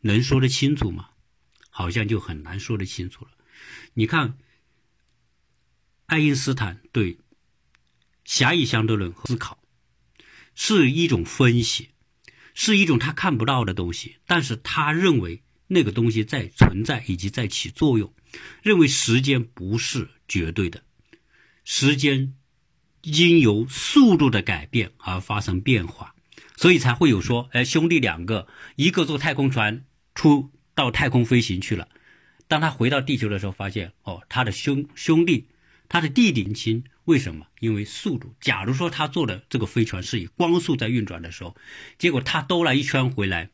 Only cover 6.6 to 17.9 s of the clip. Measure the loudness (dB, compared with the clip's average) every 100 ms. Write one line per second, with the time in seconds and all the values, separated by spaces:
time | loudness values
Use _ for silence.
6.6 | -4 -8 _ -2 -2 -4 _ _ _ _
7.6 | _ _ _ _ _ _ -6 0 2 2
8.6 | 0 0 0 0 -4 -8 -8 -6 -8 -16
9.6 | _ _ _ _ _ _ _ -20 -20 -8
10.6 | 0 4 4 4 2 0 -2 2 2 4
11.6 | 0 -4 -8 _ _ _ -20 _ -20 -4
12.6 | 2 2 4 2 0 -2 -2 0 0 0
13.6 | -2 -4 -6 -8 -12 _ _ -2 -2 -8
14.6 | -6 -2 0 2 2 2 0 -10 _ _
15.6 | _ 0 2 0 0 0 -2 -6 -8 4
16.6 | 4 4 -4 -4 -4 -6 -4 -6 -6 -6
17.6 | -10 0 2